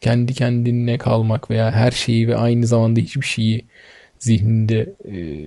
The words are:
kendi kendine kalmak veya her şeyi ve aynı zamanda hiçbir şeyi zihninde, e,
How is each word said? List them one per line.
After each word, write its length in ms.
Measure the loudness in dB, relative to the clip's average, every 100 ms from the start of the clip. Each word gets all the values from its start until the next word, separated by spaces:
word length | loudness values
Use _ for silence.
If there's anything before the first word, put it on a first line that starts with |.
kendi 320 | 0 0 0
kendine 640 | -2 -2 0 0 0 0 -2
kalmak 520 | 0 0 0 -2 -2
veya 200 | -2 0
her 200 | 2 0
şeyi 360 | 0 0 0 2
ve 100 | 0
aynı 300 | 2 2 2
zamanda 320 | 2 4 2
hiçbir 260 | 0 -4 -4
şeyi 400 | -2 0 -2 -4 -18 -20 -20 -20 _
zihninde, 760 | 0 2 2 2 2 0 -2 -8 -14
e, 80 | -10 -10 -10